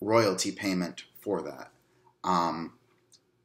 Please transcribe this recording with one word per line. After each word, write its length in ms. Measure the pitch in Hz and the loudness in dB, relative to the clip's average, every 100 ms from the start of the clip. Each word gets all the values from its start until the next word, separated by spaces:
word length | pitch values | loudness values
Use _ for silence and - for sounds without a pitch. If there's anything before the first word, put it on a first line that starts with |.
royalty 500 | 101 113 107 92 101 | 2 4 4 2 -2
payment 540 | 92 101 92 85 - - - | -4 -2 0 -2 -6 -18 -12
for 220 | 107 90 | -4 -4
that. 280 | 73 65 - _ _ _ _ _ | -4 -12 -16 _ _ _ _ _
Um, 480 | 92 90 85 80 80 - _ _ _ - _ _ | 0 2 2 -2 -8 -12 _ _ _ -20 _ _